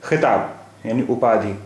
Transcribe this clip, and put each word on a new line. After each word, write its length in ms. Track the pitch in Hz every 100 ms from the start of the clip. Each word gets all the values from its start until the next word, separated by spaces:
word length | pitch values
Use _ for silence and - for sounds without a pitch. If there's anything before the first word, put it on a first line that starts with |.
| -
खिताब 800 | 156 143 101 - - - - 113
यानी 200 | 120 131
उपाधि। 440 | 123 123 107 101 98